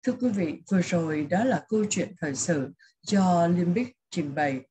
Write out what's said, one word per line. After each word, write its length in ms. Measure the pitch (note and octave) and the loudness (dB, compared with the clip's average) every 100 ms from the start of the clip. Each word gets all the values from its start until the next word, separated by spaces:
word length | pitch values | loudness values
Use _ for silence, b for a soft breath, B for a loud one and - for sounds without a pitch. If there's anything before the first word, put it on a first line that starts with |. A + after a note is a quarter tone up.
Thưa 100 | - | -4
quý 160 | B3 B3+ | -2 -2
vị, 340 | G3+ E3 - - | 0 -2 -4 0
vừa 100 | F#3+ | 0
rồi 440 | F3 F3 D#3+ D#3 D3 | 2 0 0 -2 0
đó 140 | F3+ | 0
là 200 | B3+ A3 - | 2 0 0
câu 160 | G#3+ G#3 | -2 0
chuyện 240 | G3 F3 - | -2 -4 -6
thời 140 | D#3 | -6
sự 380 | C3+ - D#3 C3 - b b | -4 -2 -2 -2 -10 b b
do 440 | - G3+ F#3 F3 E3+ | 0 2 4 4 4
Limbic 500 | F3 F3 F3 B3 _ _ | 2 2 0 -2 _ _
trình 240 | F#3 D3 | -6 -4
bày. 260 | C#3+ C#3+ C3 - | -2 -2 -2 -10